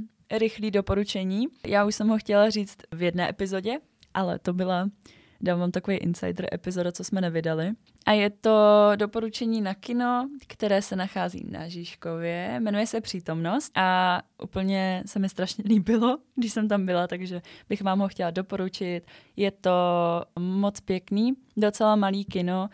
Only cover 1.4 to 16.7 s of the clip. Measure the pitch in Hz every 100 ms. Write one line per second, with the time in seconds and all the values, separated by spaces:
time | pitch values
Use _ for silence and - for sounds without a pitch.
1.4 | 269 - - 202 208 208 214 220 - 202
2.4 | 214 214 202 - - 165 175 175 175 202
3.4 | 196 190 196 285 - _ _ 190 180 175
4.4 | - 180 185 180 196 - - - _ _
5.4 | 180 175 180 185 190 190 170 175 180 175
6.4 | 180 175 180 180 175 175 180 196 175 165
7.4 | 165 160 170 226 _ _ - 214 208 202
8.4 | 220 214 208 208 208 208 208 226 226 -
9.4 | 233 226 196 196 - 240 247 247 269 285
10.4 | - - 214 196 202 190 190 196 180 180
11.4 | - 190 165 170 175 - 170 165 170 170
12.4 | 185 247 214 202 226 226 - 180 175 165
13.4 | 170 240 - - 185 185 185 180 - -
14.4 | - 190 190 196 190 185 - 208 190 -
15.4 | 180 - 208 220 190 226 233 277 _ -
16.4 | 233 220 214